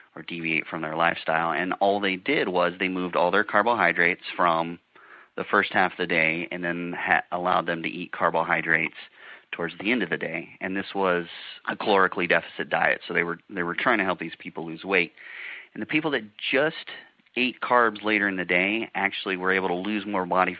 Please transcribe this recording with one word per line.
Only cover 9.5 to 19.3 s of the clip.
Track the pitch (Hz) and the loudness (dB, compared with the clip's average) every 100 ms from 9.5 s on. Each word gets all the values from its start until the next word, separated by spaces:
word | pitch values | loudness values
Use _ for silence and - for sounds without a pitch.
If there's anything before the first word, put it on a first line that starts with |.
towards | - 85 87 | -8 -6 -4
the | 98 | -2
end | 123 | 0
of | 85 | 0
the | 78 | -4
day. | 82 82 76 - | -4 -8 -10 -10
And | 95 98 | -6 -6
this | - | -4
was | 98 95 87 85 - - - - | 0 2 2 -2 -12 -16 -10 -8
a | 107 | -4
calorically | 110 98 92 98 85 | 2 4 4 2 2
deficit | 85 - - 73 | 2 0 -8 -2
diet, | 80 78 - - | 2 2 0 0
so | |
they | 85 | 0
were, | 85 85 - | 0 -4 -8
they | 95 | -4
were | 85 | -4
trying | 85 131 113 | 0 0 2
to | |
help | 95 87 | 0 -2
these | 85 - | -6 -10
people | 85 80 82 | -12 -10 -10
lose | 80 | -8
weight. | 95 95 85 - - - - - - | 0 0 0 -6 -16 -14 -14 -14 -14
And | - | -10
the | 110 | -4
people | 151 156 | -2 0
that | 131 107 - - | -4 -6 -8 -2
just | 135 156 - - - - _ _ 120 | 0 0 -4 -12 -16 -18 _ _ -2
ate | 123 - | -2 -2
carbs | - 123 113 104 | 2 4 4 2
later | 104 107 101 | 0 2 2
in | 92 | 0
the | |
day | 87 90 98 110 - | 0 2 2 0 -4
actually | 95 98 - 101 | -2 -2 -2 -4